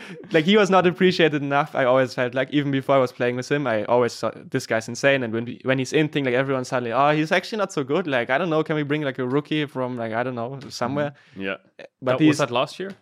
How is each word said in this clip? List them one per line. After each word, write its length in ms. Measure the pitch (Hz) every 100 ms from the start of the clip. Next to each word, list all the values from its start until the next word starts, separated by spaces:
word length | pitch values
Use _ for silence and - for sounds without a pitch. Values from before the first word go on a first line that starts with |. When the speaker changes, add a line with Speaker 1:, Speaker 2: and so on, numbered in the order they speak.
| - - -
Speaker 1:
like, 140 | 160 156
he 100 | 214
was 140 | 190
not 160 | 190 180
appreciated 560 | 165 185 175 160 147
enough. 320 | 139 143 151
I 120 | - 131
always 280 | 131 127
felt 220 | - 123 131
like, 160 | 131
even 200 | 147 143
before 240 | 135 131 139
I 40 |
was 120 | 127
playing 260 | - 123 123
with 140 | 123
him, 140 | 147 139
I 200 | 110 104
always 300 | 120 120 -
thought, 320 | 113 - -
"This 160 | 131 -
guy's 200 | 113 110
insane." 360 | 120 139 139
And 100 | 120
when 120 | 113 117
we, 160 | -
when 160 | 123 131
he's 140 | 127
in 160 | 147 151
thing, 160 | 151 135
like, 100 | 123
everyone 280 | 135 135 127
suddenly, 260 | 131 120
"Oh, 180 | 117 143
he's 220 | 151 156
actually 260 | 180 - 220
not 160 | 196
so 100 | -
good. 220 | 131 156 175
Like, 240 | 131 117
I 80 | 135
don't 120 | 175
know, 120 | 156
can 120 | 156 156
we 80 |
bring, 180 | 143 151
like, 160 | 143 127
a 100 | 127
rookie 380 | 139 147 156 143
from, 320 | 135 127 123
like, 160 | 113
I 80 | 110
don't 120 | 123 123
know, 240 | 117 139 120
somewhere?" 420 | - 120 143 143 139 _
Speaker 2:
Mm-hmm. 100 | -
Yeah. 160 | 98 98 _ - - _
Speaker 1:
But 100 | 127
Speaker 2:
That, 80 | 131
Speaker 1:
he's 80 | 156
Speaker 2:
was 100 | 143
that 140 | 139
last 280 | 120 139 -
year? 120 | 190 196